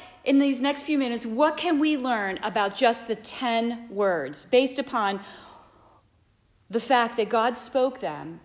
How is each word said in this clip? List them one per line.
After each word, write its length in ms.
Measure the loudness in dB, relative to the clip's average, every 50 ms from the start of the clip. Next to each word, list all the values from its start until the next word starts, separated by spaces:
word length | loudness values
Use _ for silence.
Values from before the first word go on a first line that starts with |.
| -18 -20 -16 -6 0
in 140 | 4 4 6
these 220 | 6 4 2 2
next 220 | 0 -2 -2 -2
few 160 | -2 -2 0 0
minutes, 260 | 0 0 -2 -4 -4
what 320 | -4 0 2 2 2 2
can 220 | 0 0 0 2 2
we 180 | 2 2 0
learn 420 | 0 0 -2 -2 0 -2 -4 -4 -4
about 320 | -4 -2 0 0 0 0 0
just 340 | 4 4 4 4 2 -2 -6
the 60 | -6
ten 760 | -6 -6 -10 -8 -4 -2 0 0 0 0 -2 -4 -6 -10 -8
words 560 | -2 0 2 2 2 0 -2 -6 -10 -12 -4
based 340 | 2 4 4 4 4 0 -4
upon 420 | -4 -4 -2 -2 0 0 -2 -4 -8 -14 -20 -20 -20 -20 -20 -20 -20 _ _ _ _ _ _ _ _ _ _ _ _ _ _ _ _ _ _ _ _ -6
the 120 | -6 -4
fact 360 | 0 2 4 4 4 2 0
that 140 | -2 -2 0
God 260 | 2 2 2 2 0
spoke 440 | -2 -4 -2 0 0 0 0 -2 -4
them 400 | -8 -6 -6 -8 -10 -12 -14 -14 -14